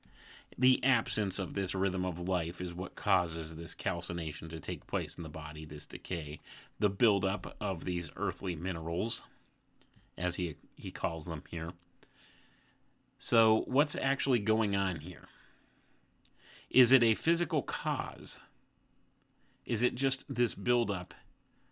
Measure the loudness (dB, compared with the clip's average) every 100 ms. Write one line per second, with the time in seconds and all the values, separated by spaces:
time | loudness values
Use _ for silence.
0 | -20 -20 -20 -20 -14 0 2 4 2 0
1 | 0 0 0 0 -2 -2 -2 2 2 2
2 | 0 -2 0 0 0 -4 -6 -4 -6 -4
3 | 2 4 2 -4 -6 -6 -8 -6 -4 -4
4 | -4 -4 -4 -6 -8 -8 -6 -8 -4 -4
5 | -4 -6 -8 -6 -8 -8 -8 -10 -10 -12
6 | -6 -6 -6 -12 -14 -20 -16 -2 0 4
7 | 4 4 2 -2 -6 -6 -4 -4 -2 -2
8 | -4 -4 -4 -4 -4 -4 -4 -4 -4 -2
9 | -2 -4 -10 -20 _ _ _ _ _ -20
10 | _ -4 -4 -2 -4 -6 -16 -12 -10 -4
11 | -4 -4 -6 -6 -6 -6 -6 -8 _ _
12 | -20 _ -20 _ _ _ _ _ _ _
13 | _ -10 2 6 6 6 4 2 2 0
14 | -2 0 2 2 4 2 4 2 0 -2
15 | -6 -12 -16 -20 -20 _ _ _ _ _
16 | _ _ _ _ -20 -20 2 6 8 8
17 | 6 2 2 0 2 0 -2 -4 -2 -2
18 | -4 -8 -12 -14 -16 _ _ _ _ _
19 | _ _ _ _ _ _ -4 0 0 0
20 | -2 -2 -4 0 0 0 2 2 2 -2
21 | -6 -14 -20 _ _ _ _